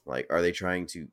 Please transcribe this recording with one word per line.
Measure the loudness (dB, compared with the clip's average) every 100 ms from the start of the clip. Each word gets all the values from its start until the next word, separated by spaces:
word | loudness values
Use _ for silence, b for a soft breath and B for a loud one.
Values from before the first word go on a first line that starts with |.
| -6
Like, | -4 0
are | 4
they | 4
trying | 2 0 -2 -4
to | -8 -12